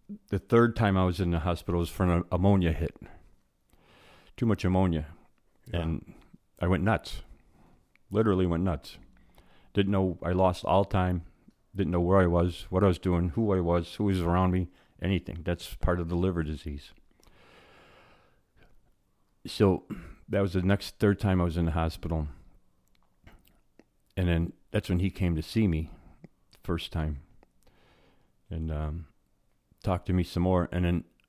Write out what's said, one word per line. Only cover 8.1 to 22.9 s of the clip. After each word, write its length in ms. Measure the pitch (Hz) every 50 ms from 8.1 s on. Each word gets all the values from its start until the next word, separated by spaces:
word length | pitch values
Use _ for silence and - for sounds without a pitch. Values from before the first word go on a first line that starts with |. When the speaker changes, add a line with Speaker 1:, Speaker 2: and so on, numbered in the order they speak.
| 101 104 113 110 95 92 92
Speaker 1:
went 180 | 90 85 85 90
nuts. 340 | 95 85 71 - - - - - - - - - _ _ - - _ - - - - -
Didn't 180 | 101 101 98
know, 260 | 101 98 95 92 87 - -
I 80 | 85
lost 320 | 90 92 95 92 87 - -
all 220 | - 87 95 101
time. 380 | - - 98 92 90 90 87 82 - - _ _ - _ _ _ _ -
Didn't 160 | 98 98 76
know 80 | 90 90
where 200 | 87 87 92 98
I 80 | 92 87
was, 380 | 85 87 85 90 85 - - -
what 140 | 92 92 101
I 20 | 98
was 120 | 90 85
doing, 300 | - 92 87 87 90 90
who 240 | 80 117 113 104 98
I 60 | 92
was, 360 | 87 85 85 87 85 - -
who 100 | - 107
was 160 | 101 98 92
around 300 | 85 85 87 90 95 92
me, 180 | 90 92 92 - - _ _ _ _ _
anything. 400 | - 90 98 87 - - - 85 80
That's 320 | 87 87 - - - -
part 240 | - - - 90 87
of 80 | 85 82
the 80 | 90
liver 280 | 87 90 95 90 85 80
disease. 500 | 76 78 71 - 76 71 69 - - - - _ _ _ _ _ - - - - - - - - - - - - - - - - - - _ _ _ _ _ _ _ _ _ - - - - _ _ _ _ _ _ _ _ _ _ _ _ - -
So 380 | - - 110 98 92 - - - - - - - - - - -
that 120 | 107 104
was 120 | 98 98 85
the 80 | 95
next, 380 | 87 92 98 101 - - - -
third 200 | - 101 101 -
time 220 | - 101 92 92
I 40 | 87
was 120 | 87 78 85
in 80 | 85
the 60 | 82
hospital. 560 | 78 85 80 82 - - - 82 82 80 76 71 69 - - - - _ _ _ _ _ _ _